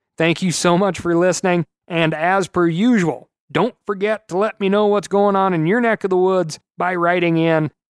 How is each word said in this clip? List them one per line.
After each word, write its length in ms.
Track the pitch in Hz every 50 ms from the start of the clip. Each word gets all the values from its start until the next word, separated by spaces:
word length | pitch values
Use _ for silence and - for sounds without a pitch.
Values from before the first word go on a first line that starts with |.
| _ _ _
Thank 260 | - 160 165 165 -
you 100 | 185 185
so 240 | 151 - - 180 175
much 220 | 175 202 196 165 -
for 180 | - 170 170
listening, 480 | 170 175 185 165 - - 185 175 175 156 - _ _ _
and 260 | - 180 165 165 156
as 360 | 156 151 160 180 190 196 175 -
per 180 | - 180 175
usual, 600 | 165 160 170 214 254 247 208 175 156 127 113 - - _ _ _ -
don't 240 | 143 156 190 247 - _ _
forget 420 | - 208 185 196 214 214 202 _ -
to 80 | 165
let 240 | 185 208 214 - -
me 80 | 202 190
know 180 | 196 208 214
what's 220 | 208 208 202 - -
going 280 | 190 202 202 202 196
on 180 | 190 190 190 180
in 120 | 165 156
your 140 | 165 208 247
neck 240 | 240 226 214 - -
of 60 | 196
the 60 | 185
woods 420 | 180 185 185 190 185 175 156 - - _ _ _
by 180 | - 175 180 185
writing 420 | 175 170 170 180 180 175 170 165 165
in 320 | 165 165 160 156 156 143 - _ _